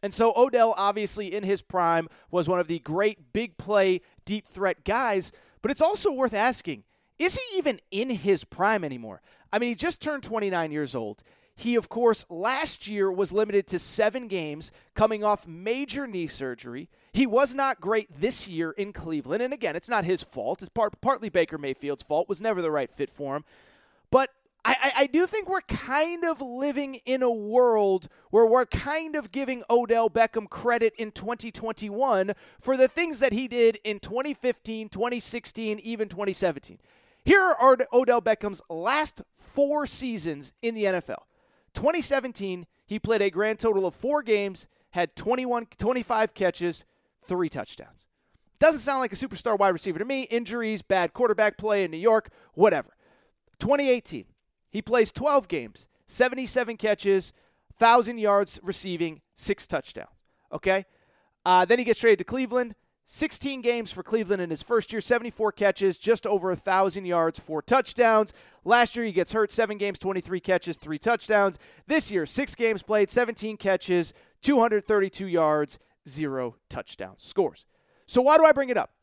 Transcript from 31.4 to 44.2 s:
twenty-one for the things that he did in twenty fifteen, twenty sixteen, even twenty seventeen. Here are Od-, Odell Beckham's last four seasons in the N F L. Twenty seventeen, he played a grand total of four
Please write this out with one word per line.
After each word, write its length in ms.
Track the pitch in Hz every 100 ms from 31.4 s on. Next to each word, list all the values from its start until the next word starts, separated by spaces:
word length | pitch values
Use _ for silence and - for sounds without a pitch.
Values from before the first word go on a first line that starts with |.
| 226
twenty-one 800 | - 226 220 214 202 269 202 190 202 - _
for 180 | - 262
the 120 | 262
things 320 | - 339 269
that 120 | 254
he 140 | 208 254
did 320 | 240 233 214
in 160 | 208 208
twenty 340 | - 226 285
fifteen, 540 | 277 247 240 - 220 214
twenty 320 | 190 233 247
sixteen, 580 | - 240 - - 226 214
even 280 | 196 226 208
twenty 240 | 175 202
seventeen. 480 | 190 190 143 - 87 _ _ _ _
Here 160 | - 392
are 160 | 370 320
Od-, 260 | 254 254 254
Odell 280 | 240 254 240
Beckham's 400 | 226 208 208 196 -
last 540 | 165 185 285 302 - -
four 540 | _ - - 285 302 285
seasons 640 | - 262 226 160 143 135 _
in 120 | 233
the 120 | 226 202
N 80 |
F 160 | 180 -
L. 160 | 104 _ _ _ _ _
Twenty 260 | - 269 339
seventeen, 640 | - 269 254 226 196 180 170 _ _
he 120 | 214
played 220 | 214 220
a 100 | 202
grand 280 | 170 214 214
total 260 | 226 202
of 100 | 185
four 280 | - 247 294